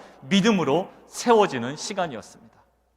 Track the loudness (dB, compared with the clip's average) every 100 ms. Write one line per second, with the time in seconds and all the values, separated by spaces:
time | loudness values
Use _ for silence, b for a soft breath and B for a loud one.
0 | B B -2 2 2 2 2 0 -2 -12
1 | -18 -6 2 4 4 0 -6 -8 -10 -8
2 | -8 -10 -16 -20 -20 _ _ _ _